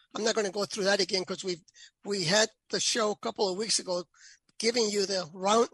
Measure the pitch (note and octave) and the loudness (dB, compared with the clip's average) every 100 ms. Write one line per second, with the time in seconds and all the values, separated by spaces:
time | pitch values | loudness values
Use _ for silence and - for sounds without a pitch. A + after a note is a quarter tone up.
0 | _ B3+ A3 G#3+ G3+ G3+ G3 - F#3+ G3+ | _ -4 0 0 -2 -2 -4 0 2 2
1 | F#3 F#3+ F3+ F#3 F#3+ F3 _ - - _ | 2 -2 -2 -6 -6 -6 _ -20 -20 _
2 | G3 G3+ E3 G#3 A3 _ _ - - A#3+ | -6 -4 2 2 2 _ _ -2 0 0
3 | G#3+ G3+ A#3 - G3+ F#3 G#3+ - F#3+ F3+ | 0 -2 -6 -2 -2 0 -2 -2 -2 -4
4 | E3+ _ - - _ - A3 A#3+ G#3+ G3+ | -6 _ -20 -20 _ -4 0 2 2 0
5 | F#3+ F#3+ D#3 F#3 G3 A3 C4 | -2 -2 -6 -4 2 4 4